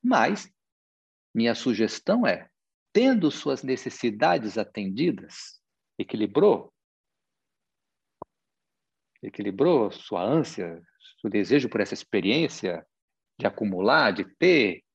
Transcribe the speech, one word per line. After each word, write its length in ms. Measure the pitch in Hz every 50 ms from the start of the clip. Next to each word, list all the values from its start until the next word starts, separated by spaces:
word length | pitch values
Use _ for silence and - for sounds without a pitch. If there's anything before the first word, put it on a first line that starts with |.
Mas 520 | _ 247 254 160 110 135 202 202 - - _ _ _ _ _ _ _ _ _ _ _ _ _ _ _ _ _
minha 200 | 113 113 117 117
sugestão 720 | 113 - 131 117 101 110 104 - - _ - 202 247 233
é: 240 | 156 90 - - _ _ _ _ _ _ _ _ _ _
tendo 380 | - 247 269 262 220 170 151
suas 320 | - - - 147 135 123 -
necessidades 960 | 131 131 117 - 127 - - - 120 107 104 143 165 175 156 113 107 92 110
atendidas, 1000 | 101 - _ 110 101 95 95 113 156 175 151 95 - - - - - - - _ _ _ _ _ _ _ _ _
equilibrou, 760 | 98 - - 110 107 101 98 143 180 208 151 - - - _ _ _ _ _ _ _ _ _ _ _ _ _ _ _ _ _ _ _ _ _ _ _ _ _ _ _ _ _ _ - _ _ _ _ _ _ _ _ _ _ _ _ _ _ _ _ _ _ _ -
equilibrou 680 | 104 - - 104 101 95 95 135 170 175 139 110 101
sua 320 | - - - - 107 90 90
ânsia, 600 | 107 135 165 143 - - - 92 85 80 82 - _ _ _ _ - _ _
seu 100 | - 110
desejo 380 | 98 107 98 90 117 143 127 113
por 100 | - 113
essa 140 | 101 - -
experiência 920 | - - _ - 104 87 98 117 151 165 151 - - - 95 87 80 - _ _ _ _ _ _ _ _ _ _ _
de 80 | -
acumular, 680 | 151 - - 113 104 95 90 95 107 135 156 147 110 92
de 120 | 95 92 - _
ter 480 | _ - 180 180 147 117 98 85 - _ _